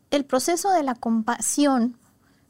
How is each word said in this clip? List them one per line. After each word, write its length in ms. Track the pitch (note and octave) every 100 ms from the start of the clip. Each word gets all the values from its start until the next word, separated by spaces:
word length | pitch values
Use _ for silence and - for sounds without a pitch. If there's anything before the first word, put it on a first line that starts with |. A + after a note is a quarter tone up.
| -
el 160 | D4 C#4
proceso 460 | C4 D4 E4+ G4
de 120 | F4+
la 120 | C4+ A#3+
compasión 1000 | A#3 A3+ A3 A#3+ - - C#4+ C4 A#3+ - _ _ _ _